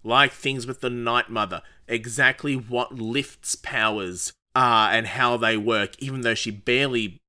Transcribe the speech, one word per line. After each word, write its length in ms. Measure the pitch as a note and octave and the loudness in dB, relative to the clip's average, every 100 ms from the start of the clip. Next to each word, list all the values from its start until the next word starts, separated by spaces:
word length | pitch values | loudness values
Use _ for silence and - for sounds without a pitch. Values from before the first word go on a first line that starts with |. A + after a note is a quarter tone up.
Like 300 | A2+ B2 C#3+ | 4 4 4
things 340 | - C#3 C3+ A#2+ | 2 -6 -6 -8
with 140 | B2+ | -6
the 80 | B2+ | -6
Night 400 | A#2+ A#2 A#2+ - | -4 0 0 0
Mother, 320 | A2+ G#2 E2+ - - - | -2 -4 -6 -12 -20 -6
exactly 680 | A#2 A#2 A2+ C3 C3 C#3+ | -6 -4 2 2 2 -4
what 400 | C3 A2 A#2+ B2 | -4 -4 -4 -4
Lift's 640 | C3 A2 C3 C#3 - - - | -6 -4 -4 -4 -10 -8 -8
powers 760 | - B2+ A2 G#2+ F#2 F2+ - _ _ | -4 0 0 0 -6 -6 -10 _ _
are 360 | C3 B2 A2+ G#2+ | 2 6 6 6
and 160 | A2+ A2 | 2 0
how 300 | B2 B2 A#2+ | 0 0 2
they 220 | A2+ A2 | 2 2
work, 380 | G#2+ A2 G2+ - | 2 0 0 -6
even 240 | C3+ C3 | -8 -2
though 120 | A#2 | -2
she 160 | A2+ A2+ | 0 -4
barely 680 | G#2 - B2 C#3 A#2+ G#2+ - | -6 0 0 2 -2 -4 -10